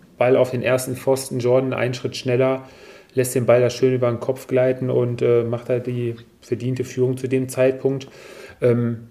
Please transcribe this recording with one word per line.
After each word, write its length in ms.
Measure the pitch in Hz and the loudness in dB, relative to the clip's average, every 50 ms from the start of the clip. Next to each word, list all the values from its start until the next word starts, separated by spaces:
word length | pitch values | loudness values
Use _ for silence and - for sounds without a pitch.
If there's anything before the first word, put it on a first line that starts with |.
| - _ _ | -20 _ _
Ball 200 | - 120 127 135 | 0 2 4 4
auf 140 | 135 127 - | 4 2 2
den 120 | - 123 110 | 0 -2 0
ersten 320 | 117 131 127 - 135 123 | 0 0 0 -2 -4 -6
Pfosten, 440 | - - 135 135 131 - - 139 127 | -4 0 0 0 0 -2 -6 -4 -2
Jordan 340 | 117 123 123 131 135 131 127 | 2 2 2 2 2 0 -2
einen 200 | 113 117 127 123 | -2 -2 -4 -4
Schritt 220 | - - 131 - | -4 -8 -8 -8
schneller, 480 | - - 127 120 123 131 131 131 131 - - - - - - - - - _ - | -6 -4 -2 0 2 2 2 0 -2 -6 -12 -20 -20 -20 -20 -20 -20 -18 _ -2
lässt 220 | 131 123 127 - | -2 -2 0 0
den 100 | 131 117 | 0 4
Ball 140 | 107 117 123 | 4 4 4
da 100 | 123 120 | 4 2
schön 240 | - - 131 131 127 | 0 2 0 2 2
über 160 | 123 123 120 | 2 0 0
den 120 | 117 - | -2 -2
Kopf 260 | - - 131 - - | -2 -4 -4 -4 -4
gleiten 420 | - 131 127 127 131 127 127 131 127 | -2 2 2 2 2 0 0 -2 0
und, 320 | 123 123 123 123 120 120 | 0 0 0 0 -2 0
äh, 220 | 127 120 120 120 120 | 2 4 4 4 2
macht 240 | 117 120 117 - | 0 -4 -4 -2
da 120 | - 127 120 | -2 -2 -2
die 360 | 120 127 123 120 120 117 113 113 - _ _ _ | -2 -4 -6 -4 -4 -6 -6 -8 -14 _ _ _
verdiente 440 | - - 120 107 117 127 131 127 123 | -8 -6 -6 -4 -4 -4 -4 -4 -6
Führung 320 | - - 127 127 127 127 | -6 -2 -2 0 0 0
zu 100 | 131 135 | -2 -4
dem 220 | 120 131 131 127 127 | -2 -2 -2 -2 -2
Zeitpunkt. 580 | - 131 131 135 131 131 - 135 135 135 135 - - - - - - - - - - - | 0 2 2 2 2 2 0 -2 -2 -2 -8 -12 -20 -20 -20 -20 -20 -20 -20 -18 -6 0
Ähm, 460 | - 123 117 120 120 117 117 110 - - | 2 2 2 2 2 -2 -4 -6 -10 -12